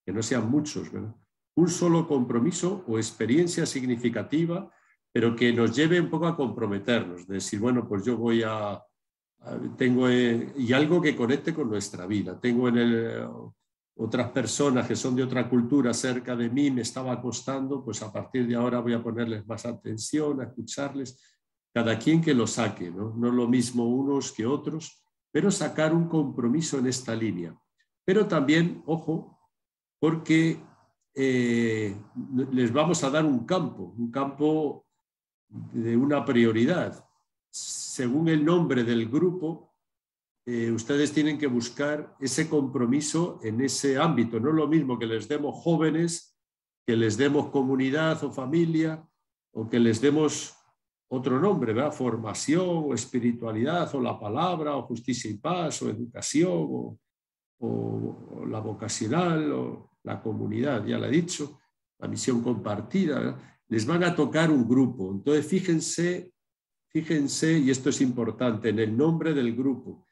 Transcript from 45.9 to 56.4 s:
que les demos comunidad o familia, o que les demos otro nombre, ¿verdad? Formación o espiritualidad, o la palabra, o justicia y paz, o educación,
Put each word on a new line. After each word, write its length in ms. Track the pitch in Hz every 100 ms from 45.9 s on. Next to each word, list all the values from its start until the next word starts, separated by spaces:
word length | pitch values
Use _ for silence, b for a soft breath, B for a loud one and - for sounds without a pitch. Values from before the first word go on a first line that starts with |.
| 156 170 165 - _ _ _ _ _ -
que 80 | 113
les 220 | 113 107
demos 320 | 143 143 143
comunidad 760 | 143 131 135 131 147 160 156
o 80 | 147
familia, 720 | 135 131 165 165 160 160 160 - _ _ _ _
o 160 | 113 113
que 140 | 123
les 180 | 117 107
demos 560 | 139 147 151 - - - _ _ _ _ -
otro 320 | 127 123 127
nombre, 320 | 196 180 117
¿verdad? 180 | 110 143
Formación 920 | - 127 110 110 98 - 165 185 165 147
o 80 |
espiritualidad, 1000 | 123 - 127 120 117 113 107 131 175 160
o 60 | 139
la 180 | 117 104
palabra, 600 | 104 123 180 170 147 139
o 60 |
justicia 460 | 110 113 123 120 110
y 80 | 104
paz, 440 | 156 180 160 -
o 80 | 120
educación, 640 | 107 120 101 - 147